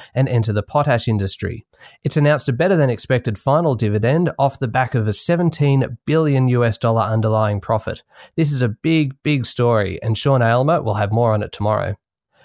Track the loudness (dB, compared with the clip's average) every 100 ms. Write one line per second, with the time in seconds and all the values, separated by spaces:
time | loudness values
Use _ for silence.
0 | -6 -2 0 0 0 -2 -2 0 2 0
1 | 0 0 -2 -4 -8 -8 -14 _ -20 -10
2 | -4 2 2 2 -2 0 2 2 2 0
3 | -2 -2 -2 -4 0 0 2 0 0 0
4 | 0 0 0 0 -2 -2 -4 -2 -2 -2
5 | 0 0 0 0 0 0 2 2 0 -6
6 | -2 0 2 2 2 2 0 0 0 0
7 | 0 0 0 2 0 -2 -2 -4 -4 -10
8 | -12 -20 -8 -2 -2 0 -2 -2 0 2
9 | 0 -2 -2 0 0 0 2 2 0 -4
10 | -4 -2 0 2 2 2 2 0 -2 -2
11 | 0 0 2 0 -4 -4 -2 -2 -4 -8
12 | _ _ _ _